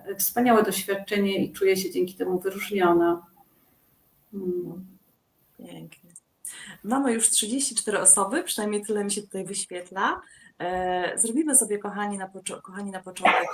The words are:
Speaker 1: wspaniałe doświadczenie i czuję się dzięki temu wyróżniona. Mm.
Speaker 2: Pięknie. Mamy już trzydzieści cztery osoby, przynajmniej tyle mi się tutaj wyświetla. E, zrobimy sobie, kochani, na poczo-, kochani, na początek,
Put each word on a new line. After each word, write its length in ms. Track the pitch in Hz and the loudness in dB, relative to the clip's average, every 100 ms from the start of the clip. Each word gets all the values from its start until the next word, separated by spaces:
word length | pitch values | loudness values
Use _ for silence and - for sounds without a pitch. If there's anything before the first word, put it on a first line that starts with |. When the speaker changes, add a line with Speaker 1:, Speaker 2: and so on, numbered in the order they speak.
| 196 196 | -8 -4
Speaker 1:
wspaniałe 440 | - 240 247 214 | -2 2 6 6
doświadczenie 840 | 190 190 - 196 - 202 196 190 | 6 0 -2 -4 -2 0 2 2
i 80 | - | -2
czuję 240 | - 190 190 | 2 4 4
się 140 | 185 | 0
dzięki 240 | 180 185 | -2 -2
temu 240 | - 180 180 | -2 -2 0
wyróżniona. 920 | 190 196 - 202 175 170 170 175 - _ _ _ _ _ _ _ _ _ _ | -2 -6 -2 4 6 6 4 2 -6 _ _ _ _ _ _ _ _ _ _
Mm. 520 | 202 180 180 170 175 185 - _ _ _ _ _ - | -6 -4 -4 -6 -10 -14 -20 _ _ _ _ _ -20
Speaker 2:
Pięknie. 520 | 175 165 160 - 175 - _ _ - - - - | -18 -16 -18 -20 _ -20 _ _ -16 -14 -16 -12
Mamy 280 | 202 269 277 | -2 0 2
już 180 | 226 - | 2 2
trzydzieści 440 | - 214 269 269 | 2 0 -2 -2
cztery 240 | - - 190 | -2 0 4
osoby, 440 | 185 208 196 302 | 4 4 2 -2
przynajmniej 400 | - - 214 208 | -4 -4 -2 -4
tyle 220 | 208 208 | -2 -2
mi 60 | 202 | -2
się 120 | 208 | -4
tutaj 220 | 202 190 | -6 -10
wyświetla. 760 | 180 202 - 180 180 185 247 - - - - - | -8 -8 -8 -10 -10 -2 -2 -2 -8 -20 -20 -8
E, 600 | 180 185 180 180 175 - | -4 -2 0 0 0 0
zrobimy 380 | 226 254 311 262 | 0 0 4 2
sobie, 220 | 208 208 | 2 -2
kochani, 400 | 202 196 208 196 | -4 -4 -4 -4
na 100 | 190 | -8
poczo-, 340 | 190 - - | -10 -12 -12
kochani, 280 | - 190 202 | -12 -10 -10
na 100 | 190 | -10
początek, 480 | 185 185 - - - | -12 0 2 4 0